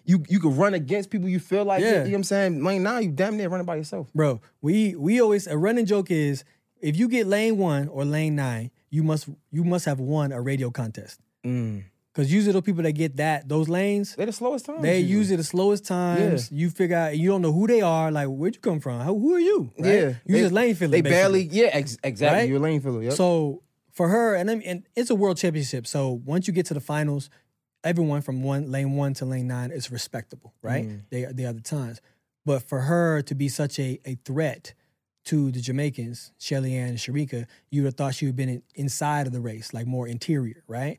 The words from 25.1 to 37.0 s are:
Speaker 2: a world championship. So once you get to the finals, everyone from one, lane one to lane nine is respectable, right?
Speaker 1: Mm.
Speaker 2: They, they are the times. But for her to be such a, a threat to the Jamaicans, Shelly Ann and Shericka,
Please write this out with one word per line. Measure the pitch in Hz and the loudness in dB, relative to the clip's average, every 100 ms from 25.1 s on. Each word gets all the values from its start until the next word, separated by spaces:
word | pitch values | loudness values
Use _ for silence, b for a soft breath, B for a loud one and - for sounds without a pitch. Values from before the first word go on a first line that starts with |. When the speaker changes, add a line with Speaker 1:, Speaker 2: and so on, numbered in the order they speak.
Speaker 2:
a | 214 | 2
world | 196 175 | 2 2
championship. | 180 156 131 131 117 | 0 0 -4 -6 -4
So | 147 135 123 | -2 -2 -4
once | 127 170 185 | -2 -2 0
you | |
get | 175 165 | -2 -2
to | |
the | 147 | -4
finals, | - 151 151 143 - b b _ _ _ | -4 -2 -2 -2 -6 b b _ _ _
everyone | 160 175 156 143 | -2 0 0 0
from | 139 131 | -4 -4
one, | 135 139 143 | -2 -2 -2
lane | 135 139 | -2 -2
one | 139 139 | 0 -2
to | 139 | -2
lane | 131 131 123 | -4 -4 -4
nine | 123 123 | -4 -6
is | 160 120 | -8 -10
respectable, | 120 - 120 - - - _ | -10 -10 -10 -12 -18 -20 _
right? | 113 123 110 | -4 -4 -4
Speaker 1:
Mm. | 104 101 | -10 -10
Speaker 2:
They, | 127 | -8
they | 127 127 123 | -8 -6 -8
are | |
the | 113 | -8
times. | 113 151 120 117 _ _ _ _ 147 | -6 -6 -6 -12 _ _ _ _ -2
But | 135 | -2
for | - 135 | -2 -4
her | 135 170 170 156 | 0 2 2 0
to | 143 | -2
be | 139 143 | -2 -2
such | - 147 - | -2 -4 -2
a, | 135 127 | -4 -6
a | - 127 | -8 -10
threat | - 135 156 113 - - _ _ _ _ - | -6 -2 -2 -4 -14 -20 _ _ _ _ -2
to | 156 139 | 0 0
the | 127 | -2
Jamaicans, | 120 131 147 135 117 123 - - | -4 -2 -2 -4 -8 -10 -16 -14
Shelly | - 139 131 | -4 -2 -2
Ann | 127 123 | -2 -4
and | |
Shericka, | 120 | -6